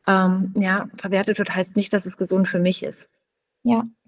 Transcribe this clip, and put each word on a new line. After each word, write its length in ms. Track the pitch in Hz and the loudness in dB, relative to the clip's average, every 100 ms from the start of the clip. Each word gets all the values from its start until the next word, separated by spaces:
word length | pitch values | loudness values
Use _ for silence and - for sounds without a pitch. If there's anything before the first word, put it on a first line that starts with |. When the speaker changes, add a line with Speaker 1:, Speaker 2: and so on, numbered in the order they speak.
| - | 2
Speaker 1:
ähm, 460 | 190 185 185 190 208 | 4 4 2 0 0
ja, 320 | 190 196 - - | 0 0 -4 -10
verwertet 420 | 190 190 202 208 | -2 0 0 -2
wird, 160 | 190 | -2
heißt 220 | 185 180 208 | -2 -2 -2
nicht, 160 | 202 | 0
dass 140 | 202 185 | -2 -2
es 100 | - | -6
gesund 320 | 185 190 185 | -2 0 2
für 100 | 180 | 2
mich 240 | 180 180 | 0 0
ist. 260 | 151 - - _ _ _ _ _ | -6 -12 -20 _ _ _ _ _
Speaker 2:
Ja, 220 | 240 226 226 _ | 0 0 -2 _